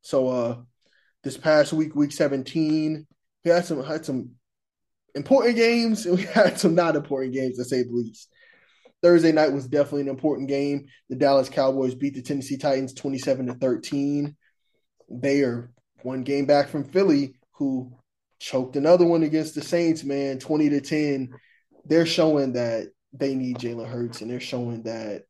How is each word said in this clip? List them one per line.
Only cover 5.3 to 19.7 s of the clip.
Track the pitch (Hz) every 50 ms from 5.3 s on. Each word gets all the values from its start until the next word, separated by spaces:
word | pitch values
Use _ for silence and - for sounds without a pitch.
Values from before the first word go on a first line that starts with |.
| 262 269 220 240 233
games, | 233 226 226 233 233 233 226 220 208 -
and | 175 180
we | 180 202
<laughs> |
had | - - 220 202 175 - -
some | - 180 165
not | 180 170 165 151
important | 147 139 - 143 135 131 131 127
games, | 131 131 127 123
to | 120 123
say | 120 135 123
the | 120 120
least. | 117 120 117 113 - - - _ _ _ _ _ _ _ _ _ _ _ _ - _ _
Thursday | - 175 175 165 160 165
night | 156 151 156 147
was | 139 143 131
definitely | 120 135 170 190 - 147 143
an | 139 139
important | 135 135 - 156 139 120 139
game. | 135 139 139 143 143 143 143 147 - _ _ _ _
The | 131
Dallas | 127 131 139 139 135 127 -
Cowboys | - 151 135 135 135 135 131 131 127
beat | 127 139 139 135
the | 131
Tennessee | 123 - 147 139 131 - 143
Titans | 131 - 147 135 135 135 127 -
twenty-seven | - - 139 135 131 - 143 135 131 127
to | 123 120
thirteen. | - 135 131 120 - - - 147 143 139 143 143 143 143 147 147 _ _ _ _ _ _ _ _ _ _ _ _ _ _ _
They | - 123 131 139 139 143
are | 139 123 117 120 120 - _ _ _ _ _ _ -
one | 123 131 131
game | 127 139 139 143 139
back | 139 147 143 139
from | - - 151 131
Philly, | - - 185 196 196 151 139 139 127 - _ _ _ _
who | _ 147 139 131 127 123 127 - _ _ _ _ _ _ _ _
choked | _ - - - 131 127 131 -
another | 143 139 160 175 175 175
one | 170 170 165 160
against | 147 156 156 151 156 -
the | 151 -
Saints, | -